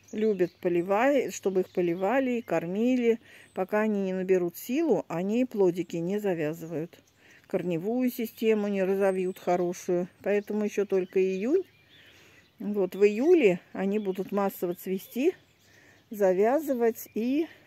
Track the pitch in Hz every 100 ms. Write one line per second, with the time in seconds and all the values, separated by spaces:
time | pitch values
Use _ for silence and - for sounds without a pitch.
0 | - 214 220 190 175 - 185 175 185 202
1 | 269 277 156 - 196 185 185 190 175 175
2 | 190 269 262 233 - 165 165 196 240 254
3 | 233 233 - - - - 190 208 220 202
4 | 190 185 185 185 175 - - 277 320 -
5 | - 170 190 233 254 208 185 175 165 170
6 | 170 208 202 165 151 165 165 156 170 -
7 | _ _ _ - - 185 175 165 202 247
8 | 254 247 220 - 220 214 202 196 185 196
9 | 196 190 185 - 185 180 175 180 - 175
10 | 175 _ - 208 208 214 208 - 196 190
11 | 185 196 190 190 226 370 - _ _ -
12 | - - - - _ - 202 208 185 190
13 | 208 208 311 349 208 175 - 190 196 214
14 | 196 185 185 202 196 - 175 175 190 190
15 | - 233 330 - _ _ _ - - _
16 | - 208 185 185 220 294 285 240 226 -
17 | - 214 240 285 320 -